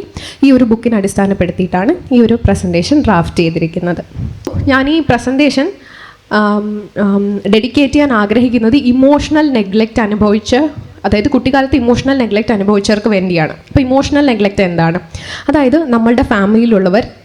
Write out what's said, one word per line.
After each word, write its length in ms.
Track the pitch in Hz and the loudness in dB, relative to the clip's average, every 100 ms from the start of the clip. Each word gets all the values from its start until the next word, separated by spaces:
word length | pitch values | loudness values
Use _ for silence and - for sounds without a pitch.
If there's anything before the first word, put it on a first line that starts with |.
| - - - - | -2 -14 -16 0
ഈ 60 | 277 | 4
ഒരു 140 | 254 | 4
ബുക്കിനെ 320 | 247 226 240 226 | 4 0 0 -2
അടിസ്ഥാനപ്പെടുത്തിയിട്ടാണ് 1160 | 190 - 196 190 180 175 180 180 208 349 - | -2 0 0 0 -2 -2 -2 0 0 -2 0
ഈ 60 | 247 | 2
ഒരു 180 | 220 233 | 4 2
പ്രസൻറ്റേഷൻ 560 | 220 196 185 170 180 294 | 0 0 0 -2 0 0
ഡ്രാഫ്റ്റ് 380 | 233 180 165 - | 2 0 0 -2
ചെയ്തിരിക്കുന്നത്. 640 | 165 165 165 180 175 170 - - - - - - - | -2 -2 -4 -4 -4 -4 -8 -10 -12 -10 -10 -4 0
ഞാൻ 220 | 262 269 | 0 2
ഈ 100 | 320 | 0
പ്രസൻറ്റേഷൻ, 720 | 285 240 240 269 294 262 311 403 - - - - - | 0 -2 -2 0 0 0 -2 -6 -18 -20 -20 -20 -6
ആം, 500 | 208 208 208 208 208 202 - | -2 0 0 -4 -8 -8 -4
ആം, 380 | 202 202 202 202 | 0 0 0 -2
ഡെഡിക്കേറ്റ് 560 | 202 220 233 285 277 | 0 0 0 0 0
ചെയ്യാൻ 180 | 294 285 | 2 0
ആഗ്രഹിക്കുന്നത് 640 | 226 208 220 247 233 220 269 | 0 0 0 0 0 2 2
ഇമോഷണൽ 720 | 240 247 262 294 - 302 302 | 2 2 4 2 2 0 0
നെഗ്ലെക്റ്റ് 520 | 254 196 208 226 233 | 0 -2 0 -2 0
അനുഭവിച്ച്, 640 | 208 208 208 214 - 247 302 - - - | -2 0 0 0 0 0 0 -4 -18 -8
അതായത് 240 | 294 208 285 | -2 0 0
കുട്ടിക്കാലത്ത് 480 | 262 262 277 269 277 | -2 0 0 2 0
ഇമോഷണൽ 420 | 233 240 262 269 | 2 0 0 0
നെഗ്ലെക്റ്റ് 340 | 226 202 220 | 0 -2 -2
അനുഭവിച്ചവർക്ക് 560 | 214 196 208 202 208 220 | -2 0 0 0 0 0
വേണ്ടിയാണ്. 440 | 202 185 170 156 | -2 0 -2 -2
അപ്പോൾ 280 | - - 294 | -6 -4 -2
ഇമോഷണൽ 460 | 254 262 277 285 285 | 2 0 0 0 2
നെഗ്ലെക്റ്റ് 360 | 226 202 202 | 2 0 0
എന്താണ്? 380 | 190 170 165 175 - - - - - | -2 0 0 -2 -6 -16 -14 -10 -2
അതായത് 360 | 294 262 294 | 2 2 2
നമ്മളുടെ 380 | 311 233 226 247 | 0 0 2 2
ഫാമിലിയിലുള്ളവർ 840 | 269 214 196 220 233 208 185 196 254 - | 0 0 2 2 4 2 2 0 -2 -6